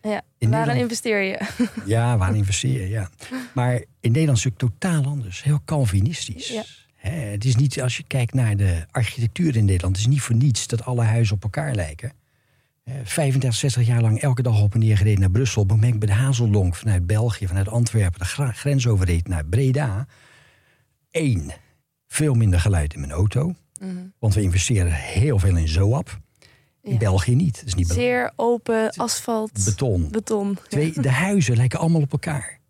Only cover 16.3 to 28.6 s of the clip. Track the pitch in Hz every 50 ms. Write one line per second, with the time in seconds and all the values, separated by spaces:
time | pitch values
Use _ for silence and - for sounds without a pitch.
16.3 | 135 117 120 107 101 104 92 90 85 - - 110 98 90 87 87 107 107 113 120
17.3 | - - 104 87 87 98 98 101 110 120 120 110 - 110 98 87 85 - 92 92
18.3 | - - 143 127 110 - - 143 143 135 117 123 110 98 92 87 85 85 82 -
19.3 | 90 82 76 78 87 120 139 131 123 117 - - 95 101 139 - _ _ - -
20.3 | - - _ _ _ _ _ _ _ _ _ _ _ _ _ _ - 165 160 139
21.3 | 110 87 73 69 - - _ _ _ _ _ _ _ _ _ _ - - 151 151
22.3 | 127 117 113 98 90 87 85 104 95 85 76 73 - 76 69 69 73 85 98 107
23.3 | - 127 147 175 180 _ _ _ _ - 190 190 185 180 180 190 _ _ - 107
24.3 | 92 110 104 92 87 92 - - 120 101 87 85 82 71 - - - 98 131 151
25.3 | 123 95 85 98 87 85 80 78 78 87 98 104 123 151 - - - - - _
26.3 | _ _ - - _ _ _ _ _ _ _ 208 131 107 110 98 92 92 - 120
27.3 | 123 135 185 156 - - - - 90 92 87 85 85 - 247 247 247 247 247 -
28.3 | _ - 226 233 240 226